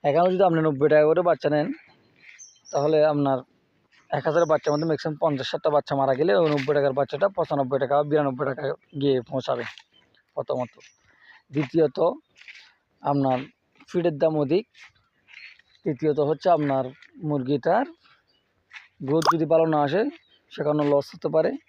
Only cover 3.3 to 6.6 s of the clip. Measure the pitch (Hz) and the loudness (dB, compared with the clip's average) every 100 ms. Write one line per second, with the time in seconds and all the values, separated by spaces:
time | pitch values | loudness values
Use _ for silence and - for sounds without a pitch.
3.3 | 135 135 _ _ _ _ _ _ 147 160 | -2 -6 _ _ _ _ _ _ -4 0
4.3 | 156 165 151 - 147 165 151 165 151 165 | 2 2 2 0 -2 0 -2 -4 -2 -2
5.3 | 139 127 156 160 147 - 139 135 131 165 | -2 -4 -4 0 0 0 -2 0 0 2
6.3 | 202 160 147 | 2 2 0